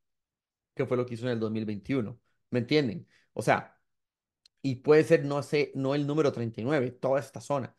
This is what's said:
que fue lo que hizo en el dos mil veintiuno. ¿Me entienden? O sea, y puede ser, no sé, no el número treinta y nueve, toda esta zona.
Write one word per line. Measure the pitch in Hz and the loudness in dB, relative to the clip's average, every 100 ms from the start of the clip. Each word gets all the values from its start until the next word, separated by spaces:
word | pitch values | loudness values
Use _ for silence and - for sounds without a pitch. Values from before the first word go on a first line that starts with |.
| _ _ _ _ _ _ _ | _ _ _ _ _ _ _
que | - 127 | -6 -2
fue | 127 | 0
lo | 123 | -2
que | |
hizo | 117 123 | -4 -4
en | |
el | 117 | -2
dos | 110 | -2
mil | 110 107 | -2 -4
veintiuno. | 104 - 135 101 117 _ _ _ | -6 -4 -2 -2 -8 _ _ _
¿Me | 123 | -4
entienden? | 120 151 131 117 - _ _ | 2 2 2 -4 -12 _ _
O | - | -4
sea, | - 113 - _ _ _ _ _ _ _ _ _ | 0 0 0 _ _ _ _ _ _ _ _ _
y | 135 120 | -6 -4
puede | - 151 | 6 6
ser, | 151 165 | 8 4
no | 143 143 | 4 -4
sé, | 131 151 139 | -2 -2 -2
no | 135 135 | -2 -2
el | 143 143 | 0 0
número | 147 143 | 2 2
treinta | 117 117 113 | 0 -6 -4
y | |
nueve, | 117 151 127 | -2 0 -2
toda | 123 131 135 | -2 0 0
esta | - - | -2 -14
zona. | - 143 117 | -6 -4 -4